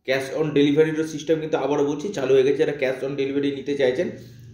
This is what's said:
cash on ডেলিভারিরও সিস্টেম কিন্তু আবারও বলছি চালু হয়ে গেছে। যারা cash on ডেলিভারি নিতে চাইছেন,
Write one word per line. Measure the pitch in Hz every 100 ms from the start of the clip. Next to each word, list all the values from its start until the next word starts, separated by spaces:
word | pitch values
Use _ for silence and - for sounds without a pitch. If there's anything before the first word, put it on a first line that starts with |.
| -
cash | 131 131 151
on | 156
ডেলিভারিরও | 147 147 147 160 156 160
সিস্টেম | 151 - 156
কিন্তু | 156 151
আবারও | 139 143
বলছি | 143 - -
চালু | 139 131
হয়ে | 135
গেছে। | 135 147
যারা | 151
cash | 143 131 131 135
on |
ডেলিভারি | 139 139 139 143
নিতে | 139 135 139
চাইছেন, | 127 147 180 - - - -